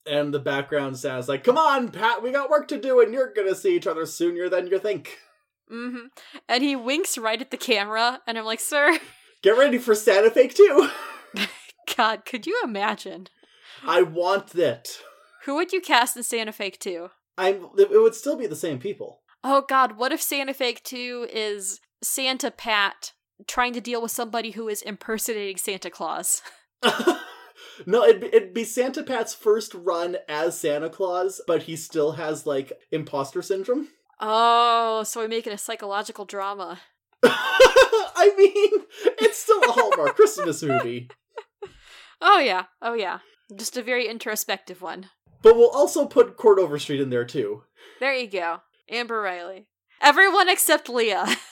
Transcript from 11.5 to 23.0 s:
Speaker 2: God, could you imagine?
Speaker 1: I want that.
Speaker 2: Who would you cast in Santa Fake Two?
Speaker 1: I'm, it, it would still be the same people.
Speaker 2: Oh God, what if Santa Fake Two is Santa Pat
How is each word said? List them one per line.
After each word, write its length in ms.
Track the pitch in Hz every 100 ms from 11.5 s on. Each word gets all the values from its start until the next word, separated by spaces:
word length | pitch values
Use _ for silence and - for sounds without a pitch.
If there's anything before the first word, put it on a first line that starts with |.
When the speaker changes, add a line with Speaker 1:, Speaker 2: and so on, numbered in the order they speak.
| - - _ - -
Speaker 2:
God, 280 | 220 214
could 220 | - 247 311
you 140 | 466
imagine? 640 | 359 202 208 208 196 165 185 _ _ _ - - 277
Speaker 1:
I 160 | -
want 460 | 170 165 175 196 -
that. 480 | 170 151 117 - - - - _ _
Speaker 2:
Who 100 | -
would 180 | 285 359
you 80 | 381
cast 360 | 339 269 247 240
in 80 |
Santa 280 | 233 233 220
Fake 260 | 214 202 -
Two? 300 | 208 170 180 _ _ -
Speaker 1:
I'm, 260 | 185 196 175 196
it, 120 | 202
it 80 | 208
would 160 | 226
still 220 | 220 277 294
be 100 | 214
the 80 |
same 240 | 147 175 131
people. 440 | 196 - 104 - _ _
Speaker 2:
Oh 220 | 254 277 269
God, 300 | 269 254 214
what 160 | 254
if 80 | 320
Santa 320 | - 285 269
Fake 300 | 269 247 233
Two 420 | - 254 247 247 240
is 480 | 220 214 208 190 - _ _
Santa 480 | - - 262 262 262
Pat 600 | - 233 214 202 -